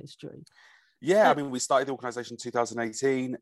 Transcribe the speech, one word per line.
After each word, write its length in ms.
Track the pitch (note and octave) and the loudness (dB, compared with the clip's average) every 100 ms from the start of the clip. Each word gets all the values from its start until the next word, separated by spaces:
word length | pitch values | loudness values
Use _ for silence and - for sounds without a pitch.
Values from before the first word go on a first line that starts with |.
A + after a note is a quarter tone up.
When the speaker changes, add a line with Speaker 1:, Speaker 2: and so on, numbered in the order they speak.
Speaker 1:
history. 460 | C#3 - - C#3+ D#3+ _ - _ _ _ | -14 -16 -16 -16 -20 _ -20 _ _ _
Speaker 2:
Yeah, 220 | C3+ G3+ | 2 6
Speaker 1:
But 140 | F3+ D3 | 6 4
Speaker 2:
I 40 | |
mean, 80 | C#3+ | 0
we 80 | B2+ | -4
started 280 | - C3+ C3+ | 0 2 2
the 60 | |
organisation 440 | C3 B2 A#2+ A2+ A#2+ | -4 -6 -8 -8 -10
in 20 | |
two 120 | B2 | -4
thousand 280 | A#2+ A2+ A2+ | -2 -2 -2
eighteen, 580 | A2+ A2 C3+ C3 B2+ B2 | -4 0 0 0 -2 -6